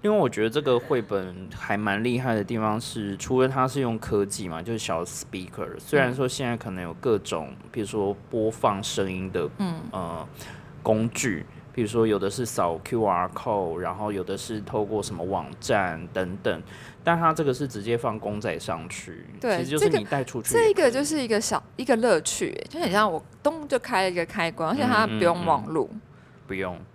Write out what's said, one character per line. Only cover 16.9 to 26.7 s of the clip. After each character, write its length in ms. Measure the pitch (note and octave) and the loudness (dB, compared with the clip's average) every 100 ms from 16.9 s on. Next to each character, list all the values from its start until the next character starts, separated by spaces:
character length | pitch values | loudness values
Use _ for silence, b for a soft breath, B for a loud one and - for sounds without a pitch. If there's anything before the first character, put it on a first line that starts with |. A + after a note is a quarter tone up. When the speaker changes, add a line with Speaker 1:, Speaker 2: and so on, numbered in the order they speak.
| B | B
Speaker 1:
但 160 | - E3+ | 0 4
它 140 | E3 | 4
这 100 | D#3 | 4
个 120 | D3 | 2
是 120 | B2+ C#3+ | 0 -2
直 160 | G#2+ | -6
接 140 | G#2 A#2 | -2 0
放 240 | A#2+ A2 | 0 -2
公 180 | G#2 G#2 | -4 -4
仔 200 | G#2 D#2+ | -4 -4
上 280 | - E2 E2 | -4 -6 -6
去， 340 | - - E2+ - - | -12 -12 -14 -14 -6
Speaker 2:
对， 160 | A#3+ F#3+ | 0 0
Speaker 1:
其 80 | |
实 60 | C3 | 2
就 80 | D3+ | 4
是 100 | G#4 | 4
你 160 | - | 4
带 180 | G3+ C#3+ | 2 -2
出 200 | B2+ B2 | -2 -4
去 120 | A2 | 2
也 60 | A#4 | 6
可 80 | A4+ | 6
以。 60 | |
Speaker 2:
这 0 | |
个， 80 | G4 | 6
这 0 | |
个 80 | D4 | 6
就 120 | B3 | 4
是 200 | C#4+ D#4 | 0 0
一 40 | B3 | 2
个 140 | G#3+ | 2
小， 220 | - F#3 - - | 2 -2 -4 -8
一 80 | |
个 120 | B3+ A#3 | 2 4
乐 240 | A#3+ E3+ | 6 4
趣， 340 | - - D#3 - - | 2 -2 -2 -4 -8
就 100 | - | -4
很 140 | A3+ | 2
像 180 | F#3+ G#3+ | 4 4
我 140 | D#3+ - - | 2 -6 0
咚 240 | C#4+ D#4+ D4 | 0 0 -2
就 120 | C4 | -2
开 240 | - F#3+ | 2 2
了 80 | F#3+ | 2
一 40 | |
个 120 | F3 E3 | 2 -2
开 260 | G#3 E3 | 0 -2
关， 160 | - D#3+ | 0 0
Speaker 1:
嗯， 40 | |
Speaker 2:
而 40 | C4+ | 2
且 60 | |
它 240 | B3+ A3+ A3 | 4 4 4
不 180 | G#3+ | 4
用 220 | F3 F3 E3 | 4 4 2
网 180 | D3 - | 2 2
路。 220 | D#3+ B2 | -2 -2
Speaker 1:
嗯， 60 | - | -4
嗯。 40 | - B B B - | -16 B B B -8
不 60 | |
用。 260 | F#2+ F#2+ | -4 -4